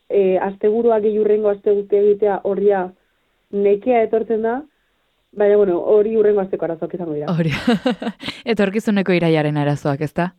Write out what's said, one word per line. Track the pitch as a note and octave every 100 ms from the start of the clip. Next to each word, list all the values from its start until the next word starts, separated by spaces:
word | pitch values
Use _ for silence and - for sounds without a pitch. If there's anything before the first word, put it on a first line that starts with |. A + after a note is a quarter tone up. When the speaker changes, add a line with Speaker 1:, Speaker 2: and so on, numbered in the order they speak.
| _
Speaker 1:
eh, | G3+ F#3+ F#3
asteburua | G3 G3 G#3+ A3 A#3 A3
gehi | G#3+ G#3+
hurrengo | G#3+ G#3+ G#3
aste | G3+ G#3+
guztia | G3+ G3+ G3+
egitea | G#3 G3+ G#3 G3
horria | G3+ F#3+ G3+ G3 F3+ - _ _ _ _ _
nekea | G3+ G3+ G3+ B3+ A#3+
etortzen | A3 A3+ A3 A3 A3+
da, | B3 D4+ _ _ _ _ _ _
baina, | G3+ G#3 G#3
bueno, | G3+ F3
hori | - G#3 G#3 A3
hurrengo | G#3 G#3
asteko | F#3+ F#3
arazoak | E3 E3 E3
izango | F3+ E3+ D3
dira. | D3
Speaker 2:
Hori. | E3+ D#3+ C#3 - A3 C4 G#3
<laughs> | A#3 - - - -
Etorkizuneko | A3+ G3 G#3 A3 G3+ F#3
Iraiaren | F3+ E3 D#3+ D3+ D3+
arazoak, | C#3+ D3 D3+ C#3+
ezta? | D3+ - F3